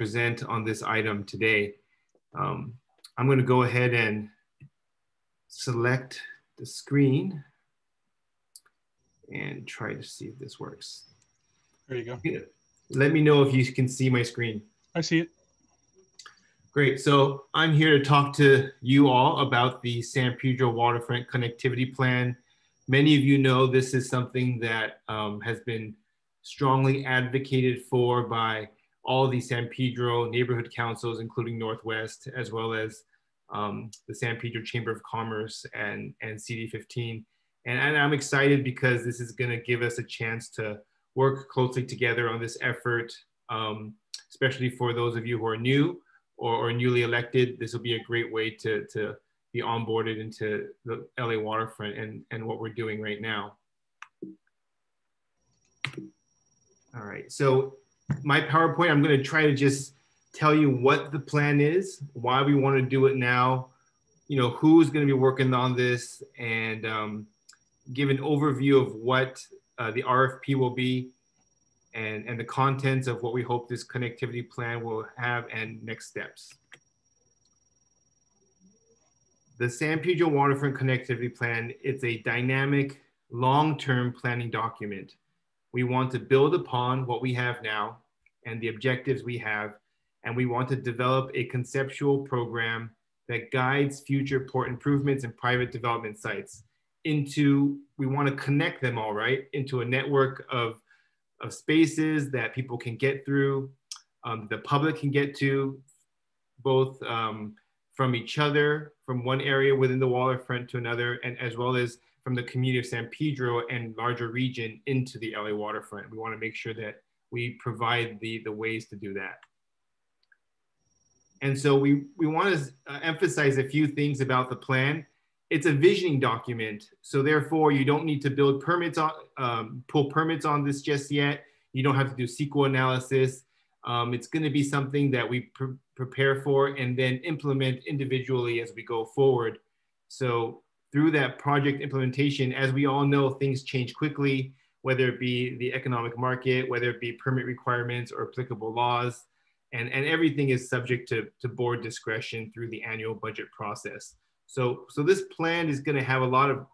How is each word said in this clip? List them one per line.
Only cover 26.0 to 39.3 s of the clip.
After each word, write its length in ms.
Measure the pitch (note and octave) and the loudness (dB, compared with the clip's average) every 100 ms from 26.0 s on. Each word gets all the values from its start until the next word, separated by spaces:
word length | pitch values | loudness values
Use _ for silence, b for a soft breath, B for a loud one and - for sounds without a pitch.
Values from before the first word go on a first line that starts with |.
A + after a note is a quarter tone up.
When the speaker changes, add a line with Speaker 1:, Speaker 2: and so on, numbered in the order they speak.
| _ _ _ _ | _ _ _ _
Speaker 1:
strongly 600 | - - C#3 C3+ C3+ C3+ C3 | -14 0 2 4 4 2 0
advocated 800 | B2+ B2+ C3+ C3+ C3 B2+ A#2+ - | 0 0 -2 0 2 2 0 0
for 340 | B2 B2 B2 A#2 | 2 4 2 0
by 420 | A2+ A2+ A2 G#2+ _ _ _ | -2 -2 -2 -8 _ _ _
all 240 | - C3 C3 | -2 2 2
the 140 | A#2+ | 0
San 260 | - A#2+ A#2+ | -2 -4 -6
Pedro 600 | - B2+ A#2+ A#2+ A#2+ A#2 | -4 -4 -2 -2 0 0
neighborhood 400 | A#2+ B2 A#2+ A2+ | -2 -2 -2 -6
councils, 460 | - A#2 A2+ A#2+ A2 | -6 -6 -4 -6 -6
including 380 | A2+ - A#2 A2+ | -8 -6 -6 -4
Northwest, 720 | A2+ A2 A2+ A2 A2 - C3 B2+ | -6 -6 -6 -6 -6 -12 -12 -10
as 100 | G#2+ | -8
well 220 | A2+ A2+ | -6 -4
as, 300 | A2+ A2 G#2+ _ _ _ _ - | -4 -6 -10 _ _ _ _ -10
um, 420 | G2+ G#2 G#2 A2 - - | -6 -6 -6 -12 -16 -14
the 80 | A2+ | -6
San 200 | A#2+ A2+ | -6 -4
Pedro 240 | A#2+ A2+ | -6 -8
Chamber 300 | G#2+ A#2+ A2+ | -6 -6 -4
of 100 | A2 | -6
Commerce 600 | - A2+ A2+ G#2+ A2 - - | -6 -6 -4 -4 -6 -10 -12
and, 400 | A#2 G#2 G#2 G#2 - | -8 -6 -6 -10 -10
and 180 | A2 G#2+ | -10 -10
C 80 | - A2+ | -8 -8
D 120 | A2 | -8
fifteen. 580 | A2 - - A#2 A2+ - _ _ _ A#2+ | -10 -10 -8 -6 -8 -12 _ _ _ -6
And, 140 | B2+ | 0
and 180 | C#3+ D3+ | 2 4
I'm 160 | C#3+ | 4
excited 500 | D3 - C#3 C#3 C#3 | 2 2 4 6 4
because 400 | B2 B2 B2+ A#2+ | 2 0 2 2
this 160 | A#2+ A#2+ | -2 -6
is 120 | A#2 | -8